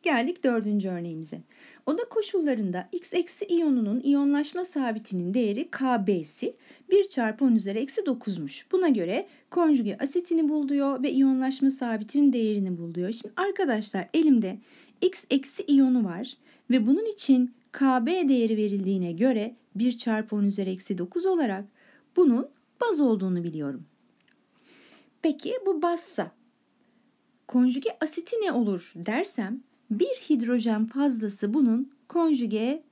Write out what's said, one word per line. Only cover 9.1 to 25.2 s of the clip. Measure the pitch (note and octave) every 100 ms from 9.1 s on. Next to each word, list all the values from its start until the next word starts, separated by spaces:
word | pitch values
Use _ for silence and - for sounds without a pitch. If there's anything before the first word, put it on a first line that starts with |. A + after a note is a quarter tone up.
| A3+ F#4+ _ _
konjüge | - E4 C#4 G#3 -
asitini | C#4 F4+ F4 E4 D#4
bul | D4+ C#4
diyor | C#4+ C#4 C4
ve | C#4
iyonlaşma | C4+ C4+ C4 C4 C4+ C4+
sabitinin | C4+ A#3+ A3 G#3+ C#4 C#4+
değerini | A#3+ A3 G#3 F#3+ E3+
bul | E3+
diyor. | E3+ F3+
Şimdi | A3+ G#3+ -
arkadaşlar | G4 G4 F4 A3 G#3 G3 -
elimde | D#4 D#4 B3 F#3 F#3+ - - - _
X | F#4 - -
eksi | C#4 - -
iyonu | - C#4 C4 B3+ G3+
var | E3+ A#3+ - _ _ _
ve | B3 A3
bunun | D4+ A4
için | G#4 - C4 B3 - _
K | - C4+ B3+ A#3+
B | F#4 D4+
değeri | C4 A3+ A3
verildiğine | G#3 G3 F#3+ G3 F3
göre | E3+ B3+ A3+ A3 - _ F#3+
bir | A#3+ A#3
çarpı | A#3 A3 A3 G#3
on |
üzeri | G3+ G3 F#3+
eksi | F#3+ - F#3
dokuz | F3 F4 F#4+
olarak | F4+ B3+ F#3+ G3+ _ _ _ _ -
bunun | E4+ A#3+ - _ _ _
baz | A#4 E4
olduğunu | C#4 A3 F#3+ F3
biliyorum. | E3+ D#3 C#3+ C3 - _ _ _ _ _ _ _ _ _ _ - _ _